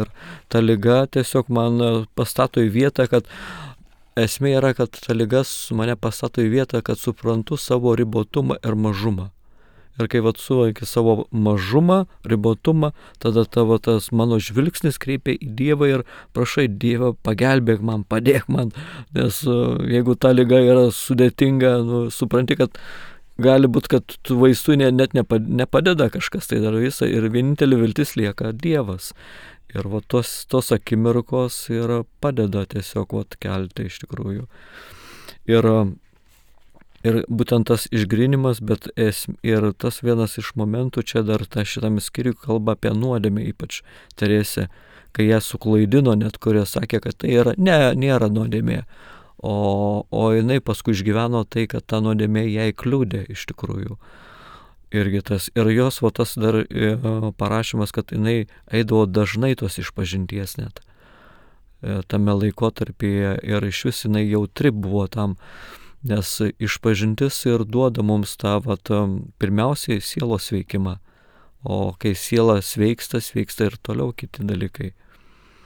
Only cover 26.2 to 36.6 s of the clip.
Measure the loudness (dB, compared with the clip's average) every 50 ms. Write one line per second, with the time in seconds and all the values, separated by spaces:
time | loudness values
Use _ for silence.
26.2 | -6 -6 -8 -8 -6 -4 -2 0 0 0 0 0 0 0 0 0 0 0 2 2
27.2 | 0 0 0 0 2 0 2 2 4 4 4 4 4 2 2 0 -2 -2 -2 -2
28.2 | -2 -2 -2 -4 -6 -6 -6 -4 -2 -2 0 0 -2 -2 -6 -8 -10 -14 -16 -18
29.2 | -20 -20 -20 -20 -20 -20 -20 -20 -18 -12 -8 -8 -6 -4 -6 -6 -4 -2 -2 -2
30.2 | -2 -2 -8 -12 -6 -2 -2 0 0 0 -2 -2 -2 -2 0 0 2 2 2 0
31.2 | -2 -2 -2 -2 -2 -2 -6 -8 -8 -6 -4 -2 -2 -2 -2 -4 -4 -8 _ _
32.2 | -4 -2 0 0 -2 -2 -2 -4 -4 -6 -6 -8 -8 -6 -6 -6 -6 -4 -6 -6
33.2 | -8 -8 -12 -10 -8 -6 -4 -4 -6 -6 -8 -10 -10 -10 -12 -14 -16 -12 -10 -8
34.2 | -8 -8 -8 -8 -10 -14 -18 -20 -20 -20 -20 -20 -20 -20 -20 -20 -20 -20 -20 -20
35.2 | -20 -20 -20 -8 0 2 4 4 6 4 4 4 2 0 -2 -8 _ _ _ _
36.2 | _ _ _ _ _ _ -20 -20